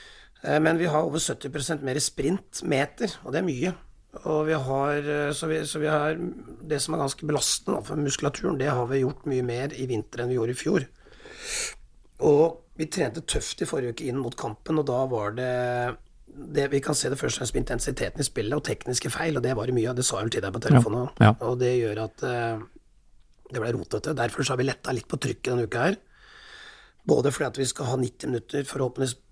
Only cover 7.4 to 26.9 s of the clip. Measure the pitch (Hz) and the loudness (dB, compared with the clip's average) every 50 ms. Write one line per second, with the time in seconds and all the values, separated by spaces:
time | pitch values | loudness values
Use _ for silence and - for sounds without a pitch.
7.4 | - - - - - - 202 - - - - 151 147 139 135 - 147 139 - - | 2 2 0 0 0 -2 -2 -2 -2 -4 -2 -2 0 0 0 0 0 -2 -2 0
8.4 | 214 - 165 135 131 147 139 123 120 120 135 135 127 139 147 - - 143 135 127 | 0 0 0 0 0 0 2 0 0 0 2 2 2 2 0 -2 -4 -2 0 0
9.4 | 123 120 120 123 135 143 143 - 131 127 120 107 104 - - 120 120 123 127 120 | 0 0 -2 -2 -4 -4 -6 -6 -4 -2 -2 -2 -2 -4 -6 -4 -2 0 0 2
10.4 | 113 120 127 - - 151 - 170 131 - - - - - - - - - - - | 0 0 -2 -2 0 2 2 2 2 -2 -8 -18 -20 -20 -20 -20 -20 -20 -18 -14
11.4 | - - - - - - - - - - - - - - - - - 156 143 143 | -10 -6 -6 -4 -4 -6 -8 -12 -18 -20 -20 -20 -20 -20 -6 2 4 6 8 8
12.4 | 160 165 - - - _ - - 160 156 - 185 170 - - 165 - - - 139 | 6 4 2 -2 -12 _ -8 -6 -6 -4 -2 -2 -2 -2 -2 -4 -6 -4 -2 -2
13.4 | - - - - 175 - 160 143 123 120 117 - 165 131 123 139 127 117 127 - | -2 -4 -6 -6 -6 -4 -2 -2 -2 -4 -4 -6 -6 -4 -4 -2 -4 -4 -6 -6
14.4 | - 117 107 - - - 160 156 143 135 123 127 131 135 123 110 104 104 110 123 | -8 -8 -8 -8 -4 -2 0 0 2 2 2 0 2 0 0 0 -2 -2 -2 -2
15.4 | 127 127 123 123 123 123 123 123 120 123 127 - - - - - - - - 139 | -2 0 0 0 0 0 0 0 -2 -2 -4 -6 -12 -20 -20 -20 -20 -20 -16 -16
16.4 | - - 147 143 139 135 143 139 135 - 147 - - - 139 - 139 127 - - | -12 -2 0 0 2 2 2 0 2 2 0 0 0 0 -2 -2 -2 -2 -2 -2
17.4 | 127 113 - 127 - - 127 120 - 143 127 - - 90 - - 143 - - 123 | -4 -2 0 -2 0 0 -2 -2 -2 -4 -2 -2 -4 -4 -2 -2 -4 -2 -2 -2
18.4 | 107 107 139 147 - - - - - 123 127 - - 127 - - 165 165 151 131 | -2 -2 -2 -2 -2 -2 -4 -4 -4 -4 -2 -2 -2 -2 -2 -2 -2 0 0 0
19.4 | 120 131 131 110 98 127 127 120 110 123 123 123 127 - 123 104 110 117 - 120 | 0 0 0 0 0 0 2 2 2 2 0 0 0 0 0 0 -2 -2 -2 -2
20.4 | 98 95 95 113 - - 151 123 117 110 107 123 123 123 - - 113 107 107 - | -2 -2 -4 0 4 8 8 8 8 6 2 0 -2 -2 4 6 8 8 8 6
21.4 | 117 113 123 123 127 123 127 123 117 107 107 110 113 107 - - - 127 123 120 | 2 -2 0 2 2 2 4 2 2 0 0 -2 -4 -6 -6 -6 -4 -2 -2 -2
22.4 | 117 117 113 107 107 - - - - _ _ - - - - - - - - - | -2 -2 -2 -4 -8 -12 -16 -20 -20 _ _ -20 -20 -20 -20 -20 -20 -20 -20 -20
23.4 | - - 131 123 110 120 120 123 - - - 107 - - 156 131 120 113 - - | -16 -8 -6 -2 -2 0 -2 -2 -2 -4 -4 -2 -2 -2 -2 0 0 -2 0 -2
24.4 | 139 123 135 127 127 139 - - - - - 117 - - - 131 - 113 110 - | -2 0 0 0 0 0 -2 -4 -4 -4 -4 -4 -4 -4 -4 -2 -2 -2 -4 -2
25.4 | - - 127 123 117 104 120 120 127 180 202 - - _ - - - - - - | -2 0 0 0 0 0 0 2 2 2 2 0 -6 _ -20 -20 -20 -20 -20 -20
26.4 | - - - - - - - - - - | -20 -20 -20 -20 -20 -20 -20 -20 -20 -20